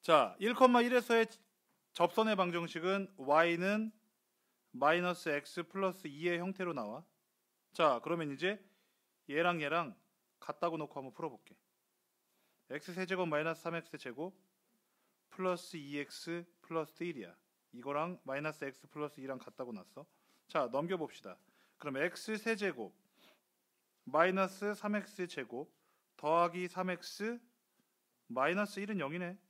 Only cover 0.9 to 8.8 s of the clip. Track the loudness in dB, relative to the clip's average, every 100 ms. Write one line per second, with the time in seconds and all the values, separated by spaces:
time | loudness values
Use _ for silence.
0.9 | 2 4 2 2 -2 _ _ _ _ _
1.9 | 0 2 4 2 2 2 0 -4 -2 0
2.9 | 0 -2 -8 4 6 6 4 2 0 -2
3.9 | -8 _ _ _ _ _ _ _ 0 4
4.9 | 4 2 -2 -2 -2 -4 -10 -8 -2 -2
5.9 | -2 -10 -4 -2 0 -2 -4 -4 -4 -6
6.9 | -8 -14 _ _ _ _ _ _ 4 4
7.9 | 4 0 -2 -2 -2 -2 -2 -10 _